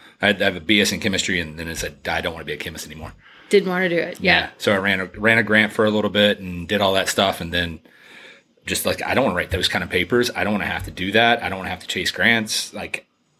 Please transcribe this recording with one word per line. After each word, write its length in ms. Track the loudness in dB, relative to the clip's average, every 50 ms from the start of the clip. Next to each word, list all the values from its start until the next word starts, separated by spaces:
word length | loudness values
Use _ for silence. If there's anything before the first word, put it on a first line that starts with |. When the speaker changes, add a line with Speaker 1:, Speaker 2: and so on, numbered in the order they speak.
| -20 -20 -8 _ 0
Speaker 1:
I 40 | 0
had, 140 | 2 2 2
I 20 |
have 100 | 0 0
a 40 | 0
B 200 | 0 2 2 4
S 120 | 4 2 0
in 80 | -2
chemistry, 400 | -2 -2 -2 -2 -2 -2 -2 -2
and 180 | -4 -4 -8 -10
then 100 | -10 -8
it 80 | -8
said, 200 | -6 -8 -8 -10 -10 -6 -4
"I 120 | -4 -4
don't 120 | -4 -4 -6
wanna 100 | -8 -8
be 80 | -10 -8
a 40 | -8
chemist 280 | -8 -10 -10 -12 -12
anymore." 260 | -14 -14 -14 -14 -14 -16 -18 -20 -20 -20 -20 -2 2
Speaker 2:
Didn't 200 | 2 2 4 2
wanna 200 | 0 0 0 0
do 80 | 0
it. 240 | 0 -2 -2 -4 -2
Yeah. 180 | 2 2 2 2
Speaker 1:
Yeah. 120 | 2 -2 -6 -2
So 140 | 0 2 2
I 40 | 2
ran 220 | 2 2 0 0
a, 60 | -2
ran 320 | -6 -6 0 2 4 4 4
a 40 | 4
grant 300 | 4 4 4 4 4 2
for 120 | 2 2
a 60 | 4
little 200 | 4 2 2 2
bit 280 | 4 4 4 4 4 0
and 280 | -4 -8 -8 -6 -4 -2
did 120 | 0 2
all 120 | 2 2 2
that 140 | 2 0 0
stuff, 320 | 0 2 2 2 0 -2
and 120 | -4 -4 -2
then 280 | -2 -2 -4 -6 -10 -16 _ _ -20 -20 -20 -20 -20 -20 -20 -20 -20 _ _ _ _ _
just, 200 | -6 -4 -2 0
like, 160 | -2 -2 -2 -2
I 120 | -2 0
don't 100 | 2 2
wanna 120 | 2 0
write 140 | -2 -2 -2
those 160 | -2 -2 -2 -2
kind 140 | -2 -2 -4
of 80 | -2
papers. 400 | 0 -2 0 2 2 2 2 2 0
I 80 | -2 -2
don't 80 | -2 -2
wanna 140 | -2 -2
have 180 | -4 -4 -6 -6
to 60 | -8
do 200 | -8 -8 -4 0 2
that. 300 | 4 4 4 4 2 0
I 60 | -4
don't 100 | -6 -6
wanna 120 | -6 -8
have 100 | -8 -8
to 60 | -8 -8
chase 220 | -6 -4 -4 -4 -2
grants. 600 | 2 2 2 2 2 0 -2 -4 -4 -6 -6 -8
Like, 320 | -12 -12 -10 -10 -12 -14 _ _ _ _ _ _ _